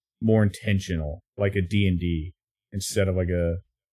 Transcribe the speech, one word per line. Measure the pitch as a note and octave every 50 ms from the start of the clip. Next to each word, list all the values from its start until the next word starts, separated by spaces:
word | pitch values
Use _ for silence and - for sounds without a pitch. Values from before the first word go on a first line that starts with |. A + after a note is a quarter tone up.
| _ _ _ -
more | A2 A2 A2 A2 G#2+
intentional, | G2 F#2 - - G#2+ G2+ F#2+ F#2+ - F2+ D#2+ D#2 D2 D2+ - - _ _
like | - G2+ G2+ F#2+
a | G2+
D | F#2 E2+ G#2 G2+ G2+ F#2+
and | F2+ E2+
D, | F2 F2 E2+ D#2+ D#2 F2 - _ _ _ _ _ _ _
instead | - G2 - - - G#2+ G2 F#2+
of, | F#2
like, | F#2 F2+ F2
a, | F2+ F2 E2+ E2+ E2+ E2+ - _ _ _ _ _